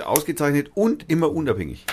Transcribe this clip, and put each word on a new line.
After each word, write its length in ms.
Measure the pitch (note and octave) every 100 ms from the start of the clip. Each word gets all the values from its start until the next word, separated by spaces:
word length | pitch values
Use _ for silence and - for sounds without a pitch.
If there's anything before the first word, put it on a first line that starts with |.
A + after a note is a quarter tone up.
ausgezeichnet 680 | E2 G#2+ - D#3+ D3 C#3+ C#3+
und 300 | - A3+ - -
immer 200 | D#3+ D#3+
unabhängig. 540 | D#3 C#3+ G2+ D#2 A#1+ -